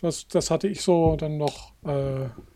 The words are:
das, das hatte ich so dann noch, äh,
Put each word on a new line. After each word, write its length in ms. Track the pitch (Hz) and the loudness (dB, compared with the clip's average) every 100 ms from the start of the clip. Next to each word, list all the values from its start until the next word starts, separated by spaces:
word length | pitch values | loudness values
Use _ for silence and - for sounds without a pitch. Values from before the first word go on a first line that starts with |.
das, 260 | 170 - - | -4 -4 -2
das 220 | 175 - | -2 2
hatte 180 | 160 202 | 0 0
ich 140 | 196 | -2
so 340 | - 170 160 156 | 2 4 4 2
dann 220 | 156 151 | -2 -2
noch, 340 | 147 - - _ | -2 -4 -12 _
äh, 440 | 156 139 135 135 131 110 - | -4 -2 -2 -4 -6 -10 -18